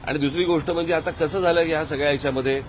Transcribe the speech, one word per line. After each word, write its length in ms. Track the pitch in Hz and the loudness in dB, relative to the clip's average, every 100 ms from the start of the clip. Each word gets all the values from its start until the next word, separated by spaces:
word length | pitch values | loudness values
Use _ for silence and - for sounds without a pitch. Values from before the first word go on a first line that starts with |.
आणि 160 | - 147 | -4 -2
दुसरी 240 | 143 160 | 0 0
गोष्ट 280 | 175 170 151 | 2 2 0
म्हणजे 220 | 170 165 | -2 0
आता 180 | 165 170 | 0 -2
कसं 280 | - 156 196 | -2 -2 0
झालं 260 | 180 170 165 | 2 2 2
या 200 | 156 156 | 0 -2
सगळ्या 220 | 147 147 | -2 0
ह्याच्यामध्ये 540 | 143 143 131 131 135 | 0 0 0 0 -2